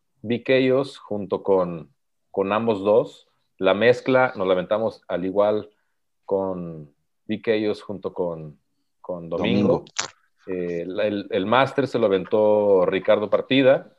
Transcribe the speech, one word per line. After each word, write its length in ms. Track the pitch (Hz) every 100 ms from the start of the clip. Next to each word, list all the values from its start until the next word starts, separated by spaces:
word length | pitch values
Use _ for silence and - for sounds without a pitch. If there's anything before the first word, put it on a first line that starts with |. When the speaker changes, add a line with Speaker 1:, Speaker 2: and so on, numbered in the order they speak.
| _ _
Speaker 1:
Vic 280 | 113 117 127
Ellos 480 | 131 131 131 139 -
junto 460 | - 104 90 95
con, 500 | - 95 87 85 73 _ _ _ _
con 200 | 98 98
ambos 320 | 107 117 101
dos. 440 | 101 117 147 - _ _ _ -
La 160 | 95
mezcla 600 | 101 117 120 - 127 127 107
nos 120 | 92
la 60 |
aventamos 480 | 90 87 107 110 - -
al 160 | 90
igual 460 | 92 98 104 107 - _ _ _ _ _ -
con 680 | 95 95 90 85 78 73 _ _ _ -
Vic 220 | 104 120
Ellos 340 | 110 107 101
junto 320 | - 92 95
con, 460 | 95 87 80 78 - _ _ _ _
con 300 | - 87 82
Domingo. 560 | 85 107 104 101 82 -
Speaker 2:
Domingo. 0 | - - - _ _ -
Speaker 1:
Eh, 380 | 90 87 85 87
la, 180 | 101 104
el, 220 | 104 95
el 160 | 101 98
máster 420 | 123 131 - 127
se 120 | 120
lo 80 | 107
aventó 760 | 95 87 110 107 104 104 95 87
Ricardo 420 | 95 107 104 101
Partida, 680 | 95 - 135 131 135 -